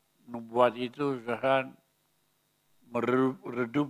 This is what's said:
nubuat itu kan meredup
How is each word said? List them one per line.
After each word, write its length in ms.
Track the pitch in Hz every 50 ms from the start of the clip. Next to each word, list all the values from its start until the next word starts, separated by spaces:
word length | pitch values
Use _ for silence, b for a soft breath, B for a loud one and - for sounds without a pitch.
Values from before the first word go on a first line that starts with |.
| _ _ _ _ _ -
nubuat 480 | 120 117 113 113 113 123 123 120 110
itu 400 | 120 127 117 - 147 143 143 135 123 113
kan 480 | 120 117 110 - 131 135 135 131 131 - - _ _ _ _ _ _ _ _ _ _ _ _ _ _ _ _ _ _ _ _ _ 120 120
meredup 960 | 117 117 120 127 127 131 131 131 - - - 120 123 123 113 120 147 147 131